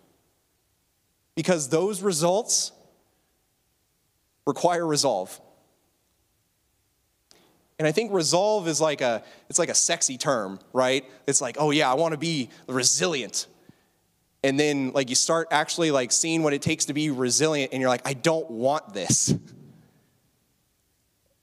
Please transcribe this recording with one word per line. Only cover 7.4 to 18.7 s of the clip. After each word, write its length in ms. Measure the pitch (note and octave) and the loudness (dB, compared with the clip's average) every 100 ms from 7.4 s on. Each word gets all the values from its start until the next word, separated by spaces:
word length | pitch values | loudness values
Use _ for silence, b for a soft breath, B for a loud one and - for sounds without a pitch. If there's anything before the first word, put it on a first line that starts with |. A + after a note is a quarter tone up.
| b b _ - | b b _ -2
And 100 | D#3 | 0
I 40 | |
think 220 | D#3 A3+ | 0 0
resolve 560 | G3 D3 E3+ G#3 G#3+ E3 | 0 2 2 2 0 0
is 100 | D3 | 0
like 220 | D#3 C#3+ | 0 0
a, 200 | B2+ A2 B B B | -2 -2 B B B
it's 100 | - | -2
like 100 | D#3+ | 2
a 60 | A2 | 0
sexy 420 | - E3 - B2 | 0 0 -2 -2
term, 420 | D#3 B2 F#2+ F#2+ - | 0 0 -2 -8 -4
right? 320 | B2+ B2+ C#3 - B - | 0 2 2 -2 B 0
It's 140 | C3+ | 0
like, 160 | C3 A#2 | 0 -2
"Oh 120 | D3+ | 0
yeah, 200 | D3 C#3+ | 2 2
I 40 | C#3 | 2
wanna 220 | E3 D3+ | 0 -2
be 320 | E3 D#3 A#2 B B | -4 -4 -6 B B
resilient." 800 | C3 B2 - F3+ D3 G2+ - - _ b b b b b _ _ - C3+ | 0 0 2 0 -2 -4 -8 -10 _ b b b b b _ _ -2 0
And 140 | C3+ | 2
then, 320 | D3+ C#3+ C3 | 2 0 -2
like, 160 | C#3 B2+ | -2 0
you 80 | B2 | 0
start 320 | - E3 D#3+ | 0 0 2
actually, 380 | D3 D3+ - E3 | 0 0 0 2
like, 200 | C#3 A#2+ | 2 2
seeing 320 | - E3 E3 | 0 0 0
what 80 | D3+ | 0
it 100 | C#3+ | 0
takes 220 | D#3 D#3 - | -2 -2 -2
to 60 | |
be 160 | C#3+ D#3 | -2 -2
resilient, 600 | B2+ B2+ A#2+ D#3 D3+ C3 | 0 0 2 2 0 -2
and 80 | C3 | 0
you're 100 | B2+ | 0
like, 160 | B2 C3+ | 0 -2
"I 80 | |
don't 380 | C3+ E3 D#3+ A#2+ | -2 0 0 -4
want 420 | A2+ C3 | -2 0